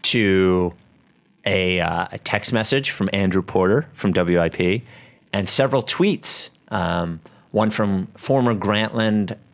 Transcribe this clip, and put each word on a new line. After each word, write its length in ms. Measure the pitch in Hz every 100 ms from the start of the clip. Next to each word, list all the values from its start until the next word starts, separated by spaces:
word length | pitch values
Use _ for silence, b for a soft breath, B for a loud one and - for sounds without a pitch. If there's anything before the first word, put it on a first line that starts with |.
to 680 | - 123 101 95 92 90 90 - _ _ _ _ _ _
a, 360 | - 95 92 90
uh, 260 | 82 85 90
a 80 | -
text 340 | - 104 -
message 380 | 113 110 135 135
from 180 | - 95
Andrew 300 | 98 95 95
Porter 440 | 90 92 92 117 151
from 200 | - 101
W 280 | 90 87 87
I 80 | 85
P 340 | - 90 104 B B B B B
and 160 | 101 95
several 340 | - 135 131
tweets, 680 | 110 - 196 165 - - - _ _
um, 500 | 104 87 87 85 82 B B B
one 180 | 107 107
from 360 | 107 104 95 92 -
former 380 | - 135 123
Grantland 840 | 107 98 104 110 117 110 107 95 - _